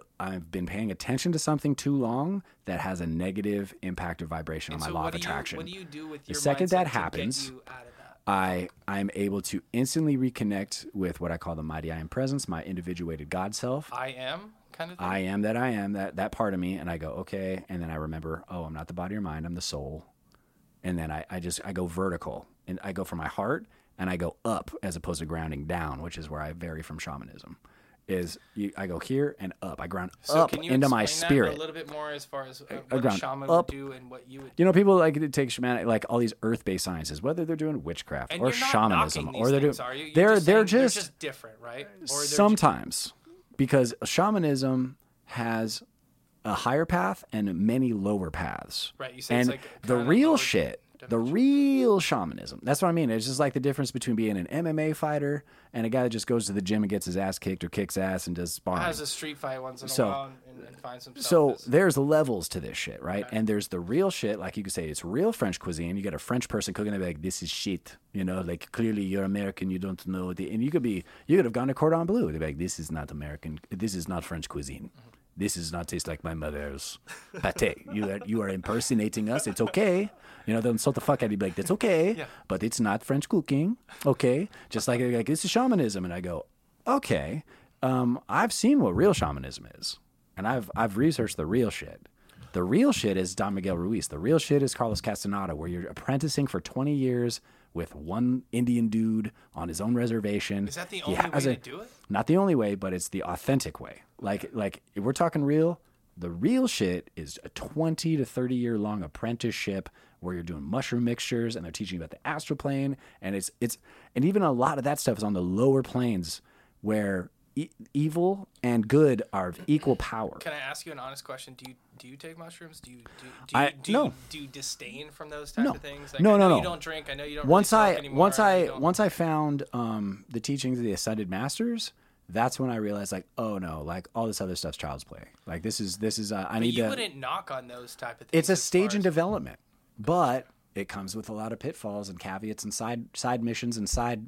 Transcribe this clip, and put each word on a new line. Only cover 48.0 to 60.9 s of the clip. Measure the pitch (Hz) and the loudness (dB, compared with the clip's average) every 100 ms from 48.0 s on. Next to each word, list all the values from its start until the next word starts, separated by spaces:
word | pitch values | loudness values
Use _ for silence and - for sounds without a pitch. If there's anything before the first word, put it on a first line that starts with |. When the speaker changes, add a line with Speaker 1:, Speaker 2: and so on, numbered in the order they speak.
| 98 101 87 | 0 0 -2
Speaker 1:
paths. | 82 78 50 - - - - | -4 -6 -6 -8 -8 -8 -8
Speaker 2:
Right, | 127 127 | -14 -12
you | |
say | 123 120 | -2 2
Speaker 1:
And | |
Speaker 2:
it's, | 123 | 2
like, | 131 - - | 0 -10 -10
Speaker 1:
the | 107 123 | 0 2
Speaker 2:
kinda | 120 | 6
Speaker 1:
real | 208 311 | 6 6
Speaker 2:
lower | 302 | 6
Speaker 1:
shit, | - 98 67 - _ _ | 4 2 2 -2 _ _
the | - | -2
Speaker 2:
dimension. | 113 120 | 0 2
Speaker 1:
real | 185 269 285 277 269 247 196 | 4 6 6 6 6 6 6
shamanism, | - 127 85 50 - - | 4 0 0 -6 -12 -8
that's | 120 143 | 0 2
what | 180 | 4
I | |
mean. | 170 135 | 4 2
It's | 113 117 | 2 0
just | 131 | 0
like | 143 | 0
the | 131 | 2
difference | 139 135 131 | 0 0 -2
between | 123 127 113 | -2 0 2
being | 110 98 | 2 0
an | 87 | -2
M | 156 170 | -2 0
M | 156 | 0
A | 156 | 0
fighter | 151 151 147 143 143 - - _ | 0 0 0 0 -2 -6 -20 _
and | 120 113 | -4 0
a | |
guy | 127 | 2
that | 123 | 2
just | 110 - | 0 0
goes | 117 104 | 0 2
to | |
the | 101 | -2
gym | 92 107 | 0 2
and | 104 | 2
gets | 101 92 | 0 -2
his | 90 | -2
ass | 98 95 | -2 -2
kicked | 98 95 | -4 -4
or | 87 | -4
kicks | - 95 98 | -2 -2 -2
ass | 95 92 - | -2 -2 -4
and | 87 | -4
does | 87 | -6
sparring. | - - 90 | -6 -2 0
Speaker 2:
Has | 175 151 | 0 -2
a | 147 | -6
street | - 156 143 | -6 -8 -8
fight | 135 131 | -8 -6
once | 131 127 | -8 -12
in | 135 | -6
a | |
Speaker 1:
So, | - 110 | 2 2
Speaker 2:
while | 139 135 131 - | 0 -6 -14 -20
and, | 127 - | -20 -20
and | - | -14
finds | 123 | -14